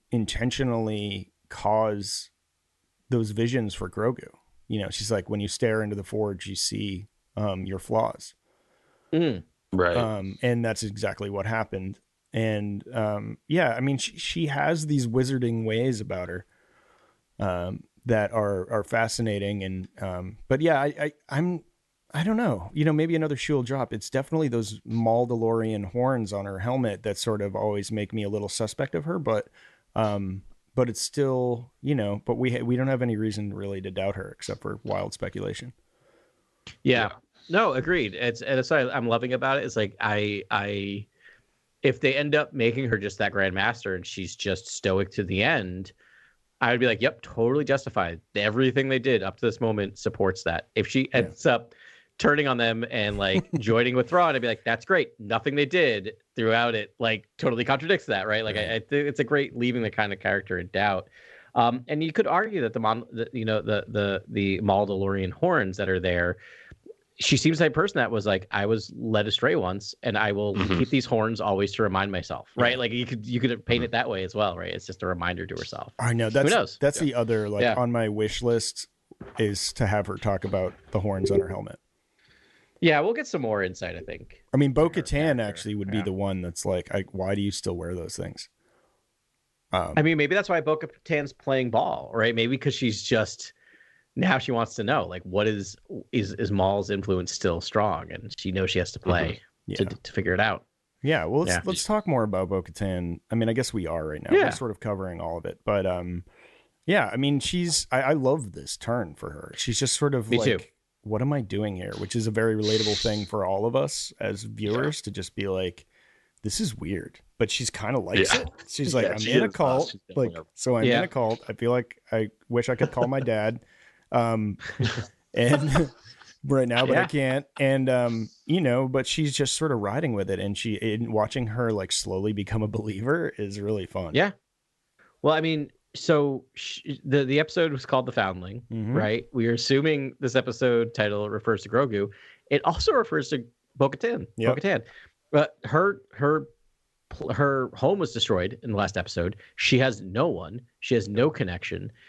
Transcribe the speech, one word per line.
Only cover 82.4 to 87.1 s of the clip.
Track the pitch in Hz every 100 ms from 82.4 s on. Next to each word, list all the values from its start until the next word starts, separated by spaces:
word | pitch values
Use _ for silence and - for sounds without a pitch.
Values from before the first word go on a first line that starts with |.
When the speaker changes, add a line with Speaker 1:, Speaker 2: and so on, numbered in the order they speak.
| _ _ _ -
Speaker 2:
Yeah, | 170 151
we'll | 180
get | 240 269
some | 160
more | 117 104
insight, | 92 92 90
I | 85
think, | - - - - -
Speaker 1:
I | 135
mean, | 139
Speaker 2:
in | 127
her | 170
Speaker 1:
Bo-Katan | 170 -
Speaker 2:
character. | 147 160 127
Speaker 1:
actually | 104 - 104 104
would | 98
be | 107
Speaker 2:
Yeah. |
Speaker 1:
the | 98
one | 95 98 92
that's | 90 -
like, | 98 90 -
"I, | 101 92